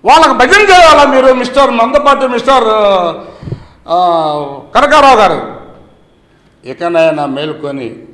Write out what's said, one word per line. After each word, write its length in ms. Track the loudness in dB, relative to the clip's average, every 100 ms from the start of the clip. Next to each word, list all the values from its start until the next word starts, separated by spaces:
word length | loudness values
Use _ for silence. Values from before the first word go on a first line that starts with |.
| 2
వాళ్ళకి 280 | 2 2
భజన 280 | 0 2 2
చేయాలా 440 | 4 6 6 4 2
మీరు? 280 | 2 2
మిస్టర్ 380 | 0 -2 0 0
మందపాటి, 560 | 0 0 0 0 -2 -4
మిస్టర్, 360 | -4 0 0 0 0 0 0 -4 -8 -16 -18 -14 -14 -16 _ -6
ఆ, 120 | -2 0 -2 -4 -6 -10 -14 -6 -2
కనకారావు 420 | 2 2 4 4
గారు, 360 | 2 0 -8 -16 -20 -20 _ _ _ _ _ _ _ _ -18
ఇకనైనా 600 | -8 -4 0 0 -2 -6
మేలుకొని 720 | -8 -10 -10 -12 -10 -12 -16 -20